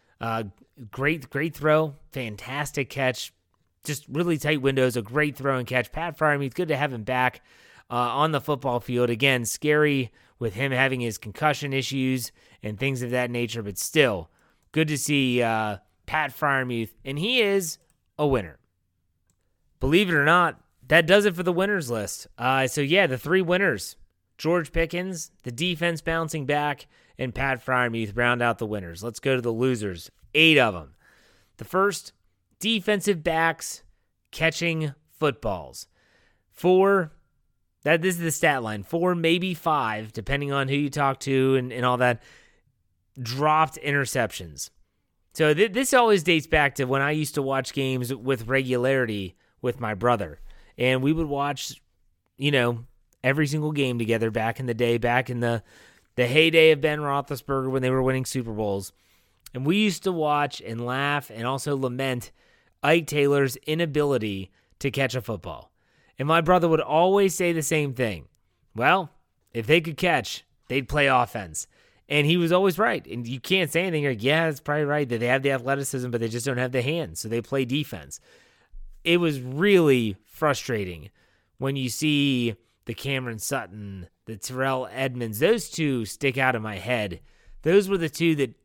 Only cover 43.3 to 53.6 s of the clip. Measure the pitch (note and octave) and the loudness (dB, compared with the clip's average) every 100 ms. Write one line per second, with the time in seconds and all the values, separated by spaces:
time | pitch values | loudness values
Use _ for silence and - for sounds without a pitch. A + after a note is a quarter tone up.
43.3 | C3 D3+ D#3 D#3 - D3 C#3+ C3 C3+ A2+ | -2 2 4 2 -2 -2 0 0 0 -2
44.3 | - E2+ D2 - _ _ _ _ _ _ | -4 -14 -12 -14 _ _ _ _ _ _
45.3 | - D3+ D3+ A3 G3+ C4+ B3+ A#3 G3+ D#3 | 0 2 4 2 2 4 4 6 4 4
46.3 | D#3+ C#3 D#3 C#3+ - B2+ C3+ C#3+ D#3 D3 | 2 2 2 2 0 -2 0 0 0 -2
47.3 | - C3+ C3+ B2+ C#3 C3 B2+ B2 C3 B2+ | -2 -2 -2 -4 -4 -2 -2 -4 -4 -2
48.3 | B2+ A2+ C3+ B2+ B2+ B2+ C3+ A#2+ G#2 F#2 | -2 0 -2 0 0 2 2 0 -2 -6
49.3 | - _ _ B2 B2 A2+ G2+ A#2+ A#2+ E2+ | -12 _ _ -6 -4 -4 0 2 2 -2
50.3 | D2 - - - - B2+ B2+ C3+ D#3+ D#3 | -10 -18 -20 -16 -2 0 2 2 0 -2
51.3 | C#3 C#3+ C#3 - - _ _ _ _ _ | -2 -2 -4 -10 -14 _ _ _ _ _
52.3 | - C#3+ C#3 A#2+ A#2 A#2+ _ _ _ C3 | -2 2 4 2 0 -8 _ _ _ 0
53.3 | C#3+ D3 D3+ | 2 2 0